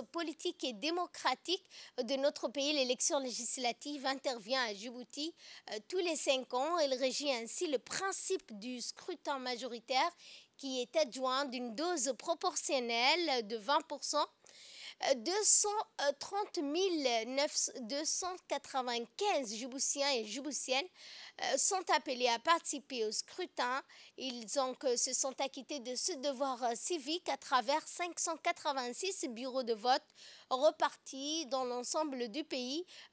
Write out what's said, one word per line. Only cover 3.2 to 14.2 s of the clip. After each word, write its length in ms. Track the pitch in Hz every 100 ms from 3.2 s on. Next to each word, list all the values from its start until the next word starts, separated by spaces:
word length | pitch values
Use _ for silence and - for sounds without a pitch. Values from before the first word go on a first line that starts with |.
| 254 208 233 277 240 - 294 285
intervient 580 | 262 269 285 247 196 262
à 120 | 233
Djibouti, 600 | 196 240 240 233 277 320 - - - -
euh, 80 | 214 -
tous 100 | 359
les 180 | 349 302
cinq 360 | 311 262 247
ans. 260 | 254 302 349
Elle 160 | 285
régit 380 | 254 269 240 285
ainsi 340 | 240 233 - 349
le 120 | 254
principe 800 | - - 392 370 - 381 - 208
du 220 | 240 247
scrutin 560 | - - - 359 311 269
majoritaire 720 | 254 240 247 233 - 262 330 - - - - -
qui 240 | 269 254
est 120 | 240 320
adjoint 500 | 277 254 254 262 285
d'une 280 | 247 240
dose 380 | 214 339 339 254 240
proportionnelle 1300 | 349 339 359 349 - 277 233 233 254 330 330 247 202
de 80 | 226
vingt 240 | 202 311 -
pour 160 | 285
cent. 220 | - 302